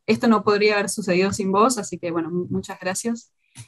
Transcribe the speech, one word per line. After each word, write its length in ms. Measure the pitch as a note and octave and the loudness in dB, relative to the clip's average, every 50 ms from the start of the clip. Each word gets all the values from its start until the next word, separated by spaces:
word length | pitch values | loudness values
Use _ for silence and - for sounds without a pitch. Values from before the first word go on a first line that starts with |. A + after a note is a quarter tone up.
| _ | _
esto 220 | - A3 A3+ C4 A#3+ | -2 0 2 4 4
no 160 | A3+ - F#3+ | 4 4 4
podría 300 | G#3+ G#3 G3+ G#3 G#3+ G#3+ | 2 2 2 2 2 2
haber 160 | G3+ G3+ G3 | 2 0 -2
sucedido 420 | - - F#3+ G3 F3+ F3+ F#3+ G3 | -4 -4 -2 0 2 2 2 2
sin 220 | G3 - G3+ F#3+ F#3+ | 0 -2 -2 0 2
vos, 240 | G3 G#3+ C4 B3+ G#3+ | 4 4 2 2 -2
así 220 | F#3+ - - E3+ | -6 -8 -8 -8
que 120 | - F3 | -6 -4
bueno, 180 | E3 E3+ E3 D#3+ | -4 -4 -4 -4
mu-, 180 | F3 F3+ F3+ - | -4 -4 -4 -4
muchas 280 | F#3 F#3+ G3 - F#3+ - | -4 -6 -6 -8 -10 -8
gracias, 500 | - F#3 F#3+ - - A#3 A#3 A#3 - _ _ _ _ _ _ - - | -6 -6 -4 -4 -4 -4 -6 -6 -8 _ _ _ _ _ _ -20 -20